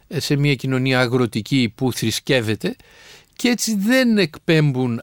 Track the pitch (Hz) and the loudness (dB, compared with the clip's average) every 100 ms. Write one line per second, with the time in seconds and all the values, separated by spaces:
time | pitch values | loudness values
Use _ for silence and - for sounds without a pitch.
0 | - 160 - 143 147 131 131 131 131 127 | -12 -8 -2 0 2 0 0 0 2 2
1 | 123 127 123 - 104 135 117 - 131 110 | 2 2 0 -2 -2 0 0 -2 -4 -2
2 | 113 - - 135 107 107 180 254 - - | -4 -4 -2 0 0 -4 -6 -8 -14 -20
3 | - - _ - 240 240 - 214 202 262 | -20 -20 _ -4 -2 -2 -2 -2 0 2
4 | 254 214 170 - - 160 151 127 127 117 | 4 2 0 -2 0 2 2 2 -2 -4